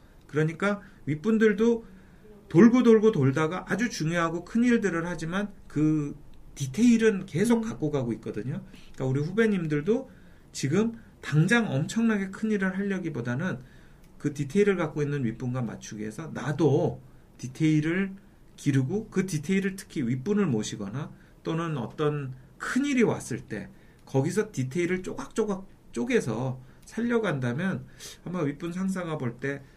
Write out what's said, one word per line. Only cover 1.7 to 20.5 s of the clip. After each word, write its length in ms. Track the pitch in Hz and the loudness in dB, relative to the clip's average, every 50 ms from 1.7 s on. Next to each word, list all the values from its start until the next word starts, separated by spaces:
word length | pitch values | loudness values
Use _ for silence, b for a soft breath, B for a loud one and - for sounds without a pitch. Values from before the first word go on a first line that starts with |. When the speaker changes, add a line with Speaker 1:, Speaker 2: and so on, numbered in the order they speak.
| 233 226 B B B B B B B B B B B B - - | 2 0 B B B B B B B B B B B B -10 2
Speaker 1:
돌고 340 | - 160 208 240 226 254 247 | 8 10 10 10 10 8 8
돌고 280 | 233 226 220 202 220 | 8 8 8 8 6
돌다가 540 | 220 156 131 135 135 160 156 156 180 185 180 - | 4 6 4 4 4 2 0 0 -2 -4 -4 -4
아주 220 | 180 190 240 233 | -2 -2 -2 -2
중요하고 540 | - - 156 156 170 175 165 165 160 175 170 | -2 -2 -2 0 0 0 0 0 -2 -6 -8
큰 180 | - - 226 240 | -4 0 2 4
일들을 420 | 247 233 233 220 190 170 170 165 | 4 4 4 4 2 0 -2 -2
하지만 460 | 180 180 165 165 160 175 196 208 202 - - - - | -4 -6 -6 -6 -4 -4 -4 -4 -4 -8 -14 -20 -6
그 480 | - 147 151 156 156 151 147 143 147 - - - - - - - - | -2 0 2 2 2 0 -2 -4 -8 -12 -16 -20 -20 -20 -20 -18 -10
디테일은 680 | - 139 131 - - 233 247 233 214 226 220 208 185 - | -8 -8 -6 0 4 6 6 6 6 6 4 2 0 -4
계속 320 | - - 156 208 233 233 233 | -6 -2 0 2 4 2 2
Speaker 2:
음. 20 | |
Speaker 1:
갖고 300 | 220 220 - - 156 151 | 2 -2 -6 -4 -4 -2
가고 220 | 147 139 123 117 110 | -2 -2 -2 -2 -4
있거든요. 500 | 95 - 117 101 107 104 123 160 190 - B B B B B B | -4 -6 -8 -8 -6 -6 -6 -6 -8 -10 B B B B B B
그러니까 100 | - 135 | -6 -4
우리 160 | 131 131 143 | -2 0 0
후배님들도 880 | 147 165 190 220 226 226 208 185 165 156 151 147 147 185 226 262 262 B B B B B B B B B | -2 -2 0 2 2 2 2 0 -2 -2 -2 -2 0 0 0 0 -2 B B B B B B B B B
지금 420 | - - - 131 151 196 220 233 226 B B B B B | -8 -4 -2 0 2 2 2 0 -2 B B B B B
당장 500 | - - 143 151 160 - 240 240 226 170 | -8 0 2 4 4 6 4 4 2 2
엄청나게 580 | 131 135 160 190 - 226 226 226 214 202 196 190 | 0 -2 -2 -2 0 0 2 2 2 0 -2 -4
큰 220 | 190 - - 220 | -6 -6 -2 -2
일을 260 | 214 202 196 190 185 190 | 0 0 0 -2 -2 -2
하려기보다는 840 | 202 202 196 185 170 160 143 123 120 123 123 127 175 185 139 B B B B B B B B B B B - - | -2 -2 -4 -4 -4 -6 -6 -4 -4 -4 -4 -4 -4 -4 -4 B B B B B B B B B B B -16 -8
그 160 | - 147 - | -6 -6 -4
디테일을 440 | - 143 131 - 196 208 208 196 175 | -4 -6 0 2 4 4 4 2 2
갖고 240 | 170 156 156 151 147 | -2 -4 -2 -4 -2
있는 200 | 143 143 143 131 | -2 -2 -2 -2
윗분과 360 | 110 110 - 127 123 123 131 | -2 -4 -4 -6 -6 -4 -4
맞추기 400 | 120 104 98 95 - - - 107 | -4 -6 -8 -10 -14 -14 -12 -10
위해서 300 | 107 110 - - 160 156 - | -10 -10 -10 -10 -12 -10 -10
나도 680 | - - 139 147 131 170 143 135 160 175 139 - B B B B B B B B - | -6 -6 -4 0 2 4 4 4 4 2 0 -2 B B B B B B B B -14
디테일을 760 | - 123 127 - 156 156 156 151 147 160 170 185 196 190 190 B B B B B B B - | -14 -14 -4 0 2 2 4 2 2 0 0 0 -2 -4 -6 B B B B B B B -20
기르고 540 | - - 143 131 131 131 131 180 208 226 - | -4 -2 0 2 2 0 0 -2 -4 -6 -4
그 160 | - 185 190 190 | -2 -2 -2 -2
디테일을 480 | 160 147 - - 190 196 190 196 190 | -4 -6 -2 0 0 0 0 -2 -4
특히 260 | - - - - 165 131 110 | -8 -12 -10 -6 -4 -2 -2
윗분을 400 | 127 131 131 202 208 208 202 | -2 -2 -2 0 0 2 2
모시거나 640 | 165 | 2